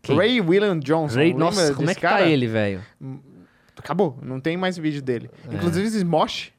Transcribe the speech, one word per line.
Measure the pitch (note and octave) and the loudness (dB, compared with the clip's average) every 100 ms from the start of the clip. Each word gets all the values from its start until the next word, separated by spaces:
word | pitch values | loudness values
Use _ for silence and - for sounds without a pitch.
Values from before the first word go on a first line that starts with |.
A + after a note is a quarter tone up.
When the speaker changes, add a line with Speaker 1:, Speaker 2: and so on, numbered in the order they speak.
Speaker 1:
Quem? | - D3 | 0 2
Speaker 2:
Ray | G#3 B3 | 4 2
William | E3+ F#3+ G#3 E3+ | 4 4 4 0
Johnson. | C3 D#3+ D3+ A#2 | 0 0 0 2
Speaker 1:
Ray, | D#3+ | 2
Speaker 2:
Lembra | C3 | 4
Speaker 1:
nossa, | E3 G#3 D#3+ | 0 2 2
como | C3+ | 2
é | D#3 | -2
Speaker 2:
desse | G3 | 0
Speaker 1:
que | E3+ | 2
tá | |
Speaker 2:
cara? | G3+ F3+ | 2 4
Speaker 1:
ele, | D3 A#2+ | 2 2
velho? | A2 G#2 F#2+ G#2 _ | 0 0 -4 -10 _
Speaker 2:
Hum, | C3+ C3 - F#2 F2+ _ _ - | -16 -16 -18 -20 -20 _ _ -20
acabou, | - E3 F#3 B2 | -8 -2 -2 -2
não | A#2+ C3 | -10 -6
tem | D3+ E3+ | -4 -2
mais | F#3 F3+ | -4 -2
vídeo | D#3 C#3+ | -4 -4
dele. | C3 A#2 A#2 - - | -4 -6 -6 -18 -10
Speaker 1:
É. | C3 | -4
Speaker 2:
Inclusive | E3+ E3 G#3+ | -2 0 -2
Smosh, | A3 F3 D#3 G#3 - - | -2 0 2 0 -4 -12